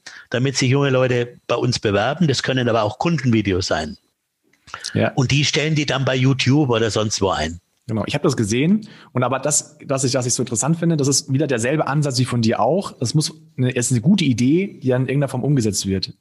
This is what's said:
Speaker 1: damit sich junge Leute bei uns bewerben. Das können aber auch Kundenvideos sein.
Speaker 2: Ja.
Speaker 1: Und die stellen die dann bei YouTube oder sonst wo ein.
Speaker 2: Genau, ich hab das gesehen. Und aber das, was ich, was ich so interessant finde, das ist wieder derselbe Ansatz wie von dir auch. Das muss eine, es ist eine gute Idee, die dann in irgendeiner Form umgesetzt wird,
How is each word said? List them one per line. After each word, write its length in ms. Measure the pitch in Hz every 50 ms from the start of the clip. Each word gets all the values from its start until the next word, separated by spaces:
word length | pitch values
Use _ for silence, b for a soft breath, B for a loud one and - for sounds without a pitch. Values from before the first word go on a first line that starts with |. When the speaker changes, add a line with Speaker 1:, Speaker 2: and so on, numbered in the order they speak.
| B B B B B B
Speaker 1:
damit 260 | - 117 127 139 131
sich 140 | - 143 127
junge 200 | 127 139 139 139
Leute 480 | 131 127 131 127 127 123 120 120 - - _
bei 80 | - 123
uns 240 | 120 123 123 117 -
bewerben. 480 | - 110 101 98 101 123 143 147 180
Das 160 | 156 131 - -
können 260 | - 135 131 123 120
aber 140 | 110 113 107
auch 160 | 107 - -
Kundenvideos 720 | - 170 170 151 127 131 113 110 104 98 95 90 92 -
sein. 280 | 98 82 78 76 73 - _ _ _ _ _ _ _ _ _ _ _ _ _ - B B B B B
Speaker 2:
Ja. 200 | 110 107 113 -
Speaker 1:
Und 160 | - 135 113
die 140 | 131 143 147
stellen 320 | - - 160 143 156 160
die 100 | 151 151
dann 180 | 131 131 131 135
bei 120 | 131 131
YouTube 540 | 131 127 131 135 131 - 127 131 147 156 127
oder 200 | 120 113 113 113
sonst 300 | 104 110 107 110 - -
wo 100 | 101 95
ein. 300 | 90 90 85 80 82 87 _ _ _ _ _ -
Speaker 2:
Genau, 140 | 117 110 101
ich 120 | - -
hab 60 | 160 -
das 140 | 170 127
gesehen. 520 | - 117 98 107 123 139 165 202 220 214 B B B B B B
Und 100 | 131 127
aber 160 | 123 131 127
das, 400 | - 151 151 - - - - - -
was 160 | - 135 131 127
ich, 120 | 131 123
was 120 | 135 123
ich 80 | 127 120
so 80 | - 123
interessant 340 | - - 107 - 139 165
finde, 200 | 170 175 170 170
das 100 | 151 139
ist 260 | 135 139 - - - 131
wieder 140 | 131 156
derselbe 400 | 143 135 117 113 120 147 156 -
Ansatz 320 | - 131 151 147 147 131 120
wie 60 | 131
von 180 | - - 120 113
dir 160 | 110 113 -
auch. 400 | 101 120 151 190 190 - - -
Das 160 | - 113 -
muss 180 | 151 156 - - - - - _
eine, 200 | - 127 127 123
es 100 | 123 120
ist 60 | - 131
eine 80 | 120
gute 240 | 104 151 208 202 175
Idee, 560 | 143 127 104 123 127 147 175 196 196 - - -
die 60 | 131
dann 140 | 127 127 131
in 60 | 127
irgendeiner 200 | 127 143 143 131
Form 160 | - 131 -
umgesetzt 420 | 135 147 139 110 110 98 - -
wird, 260 | 98 95 95 90 - - _